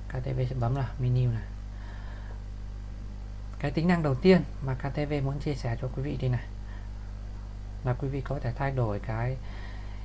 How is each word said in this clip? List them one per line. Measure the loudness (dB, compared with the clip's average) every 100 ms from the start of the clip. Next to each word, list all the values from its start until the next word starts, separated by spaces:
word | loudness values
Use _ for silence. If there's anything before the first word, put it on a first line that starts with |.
| -6
K |
T | -4 0 2
V | 2
sẽ | 2
bấm | 2 2
là | 0 0
menu | 4 4 4
này. | 2 -2 -6 -8 -8 -8 -8 -8 -8 -8 -8 -8 -6 -6 -6 -6 -6 -8 -6 -8 -8 -8 -4
Cái | 0
tính | 2 4
năng | 6
đầu | 4
tiên | 6 8 8 8 -2 -2
mà |
K | -2 -2
T | 0 0
V | 2
muốn | 2 0
chia | 0
sẻ | 0 0 0
cho | -2 -2
quý |
vị | -2 0
đây | 2
này | 2 0 -6 -8 -8 -6 -8 -8 -6 -6 -8 -8 -8 -8 -4
là | 0 0
quý | 0
vị | -2
có | -2 -2
thể | -2
thay | 0 0
đổi | 2 2 0
cái | -2 0 0 -2 -4 -8 -8 -8 -8 -8